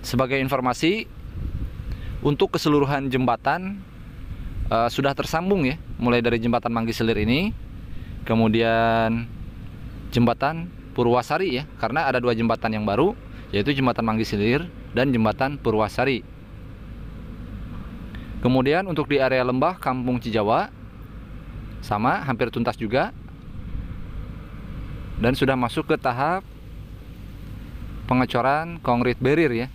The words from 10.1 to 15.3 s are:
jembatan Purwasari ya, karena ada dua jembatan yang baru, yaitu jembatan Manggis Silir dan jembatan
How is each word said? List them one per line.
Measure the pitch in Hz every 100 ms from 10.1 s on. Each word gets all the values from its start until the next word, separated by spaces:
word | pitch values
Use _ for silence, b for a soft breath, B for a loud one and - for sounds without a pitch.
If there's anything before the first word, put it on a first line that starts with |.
jembatan | 120 120 117 139 165 175 - -
Purwasari | - 120 123 123 151 190 127
ya, | 151 -
karena | 113 139 147
ada | 123
dua | 120 113
jembatan | 117 113 113
yang | 110 104
baru, | 104 175 - - B B
yaitu | 98 104
jembatan | 139 131 117 113
Manggis | 110 110
Silir | 104 107 139 175 - -
dan | 117 139
jembatan | 120 110